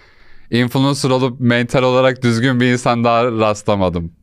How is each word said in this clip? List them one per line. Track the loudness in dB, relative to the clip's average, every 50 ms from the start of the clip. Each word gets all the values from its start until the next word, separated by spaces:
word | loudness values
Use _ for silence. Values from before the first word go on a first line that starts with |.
| -20 -20 -20 -20 -20 -20 -20 -20 -10 -4
influencer | -2 -2 -2 0 0 0 0 0 0 -2 0 0
olup | 0 0 0 -2 -2 -2
mental | 0 0 0 0 0 0 0 0 2
olarak | 2 2 4 2 2 0 0 0
düzgün | 0 0 0 0 0 0 2
bir | 2 2 0
insan | 0 0 -2 0 0 0
daha | 2 2 2 0
rastlamadım. | 0 0 0 0 0 0 -2 -2 -2 0 0 0 -2 -2 -4 -6 -8 -12 _